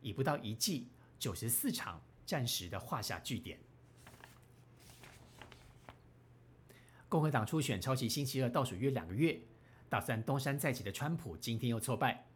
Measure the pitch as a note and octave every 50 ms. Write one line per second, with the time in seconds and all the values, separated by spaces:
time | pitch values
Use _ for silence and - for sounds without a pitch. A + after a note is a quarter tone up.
0 | - B2 G2+ G2+ C3+ D#3+ D3 C#3+ B2 A2 A2 A2+ - - F3+ C3 B2 - - -
1 | - - - - - - F#2 F2+ - A2+ B2 - - C#4 F3+ - - - F2 D#2+
2 | - - - - - - - D3+ B2 A#2 - - F2+ F2+ F#2 F#2+ - - - B2+
3 | G#2 - G#2 E2+ - - B2+ G#2 - - - - - - - - - - - -
4 | - - - - - - - - - - - - - - - - - - - -
5 | - - - - - - - - - - - - - - - - - - - -
6 | - - - - - - - - - - - - - - - - - - - -
7 | - - - E3 D3+ D#3 C#3 C3 G#2+ G#2+ - D#3+ C#3+ C3 B2 F#2+ F2 C3 C3 B2+
8 | C3+ A#2 - - C#3+ C3 - C3+ C3 A#2+ A#2+ C#3+ C3+ - - F2+ A#2 C#3 C3 B2
9 | E2 E2+ F#2 A2 D#3 E3 D3 - - - - - - - - - - - - A#2+
10 | - - B2 A2 A2+ C#3 C#3 C#3 C3 D3 C#3 C#3+ C3+ D#3 B2+ - - G2 F#2 -
11 | C3+ D3+ E3+ E3 - A#2 E2 D2+ - - A#2 A2+ A#2 B2 A#2 A2+ - - B2+ -
12 | D3 B2+ G#2+ - - - -